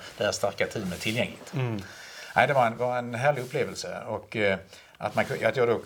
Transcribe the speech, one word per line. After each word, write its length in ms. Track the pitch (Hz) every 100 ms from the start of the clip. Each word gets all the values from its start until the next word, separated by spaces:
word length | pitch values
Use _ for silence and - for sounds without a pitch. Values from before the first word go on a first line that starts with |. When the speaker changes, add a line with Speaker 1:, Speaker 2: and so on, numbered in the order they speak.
| - -
Speaker 1:
det 80 |
här 80 | 104
starka 340 | 92 101 95 95
teamet 340 | - 95 85
tillgängligt. 540 | 110 113 95 - -
Speaker 2:
Mm. 280 | 147 123 110 90 - - - - -
Speaker 1:
Nej, 100 | 127
det 80 |
var 120 | 139 120
en, 100 | 113
var 220 | 123 123
en 160 | 120
härlig 280 | 120 135 143
upplevelse 600 | 120 151 98 95 90 90 107
och, 280 | 107 - 117
eh, 220 | 104 95 - - - -
att 160 | 104
man 100 | 110
ku-, 240 | 104 - 113
att 80 | 120
jag 120 | 120
då, 120 | 107